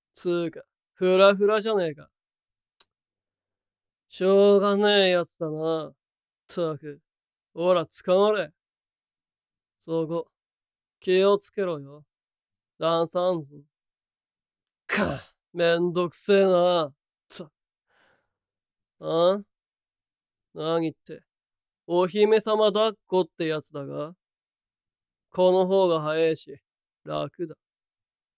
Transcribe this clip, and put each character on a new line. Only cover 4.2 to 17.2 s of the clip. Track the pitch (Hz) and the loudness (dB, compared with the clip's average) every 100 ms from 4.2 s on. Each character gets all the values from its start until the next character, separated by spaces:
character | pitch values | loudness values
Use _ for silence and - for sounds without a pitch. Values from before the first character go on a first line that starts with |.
ょ | 185 196 202 202 | 2 4 6 4
う | |
が | 202 202 | 2 2
ね | 208 202 190 | 2 4 2
え | |
や | 175 170 | 0 -2
つ | - | -8
だ | 160 | -8
な。 | 156 160 160 147 | -4 -4 -4 -6
っ | _ _ _ _ _ _ | _ _ _ _ _ _
た | 180 160 147 | -6 -6 -6
く、 | 151 143 _ _ _ _ _ 170 | -14 -20 _ _ _ _ _ -4
お | 175 | 0
ら、 | 175 151 | 0 -2
捕 | - - 185 | -10 0 2
ま | 208 | 2
れ。 | 208 151 _ _ _ _ _ _ _ _ _ _ _ _ _ - | 0 -6 _ _ _ _ _ _ _ _ _ _ _ _ _ -8
そ | 165 156 | -6 -4
こ、 | 165 - _ _ _ _ _ _ _ | -8 -10 _ _ _ _ _ _ _
気 | 190 185 196 | -2 2 2
を | 202 | 0
つ | - | -4
け | - | -8
ろ | 185 151 | -6 -8
よ。 | 139 147 _ _ _ _ _ _ _ - | -12 -20 _ _ _ _ _ _ _ -6
ダ | 160 165 | -2 0
ン | 165 | -2
サ | 180 180 | -2 -2
ー | 175 | -2
ん | 139 | -6
ぞ。 | 147 _ _ _ _ _ _ _ _ _ _ _ _ - | -20 _ _ _ _ _ _ _ _ _ _ _ _ -8
か、 | 208 196 - - _ _ | -4 -4 -6 -12 _ _
め | 170 170 170 | -4 0 0
ん | 175 | -2
ど | 170 175 | -2 -6
く | - | -6
せ | - 196 | 0 2
え | 196 | 4
な。 | 180 180 175 147 | 4 4 2 -2
っ | _ _ _ | _ _ _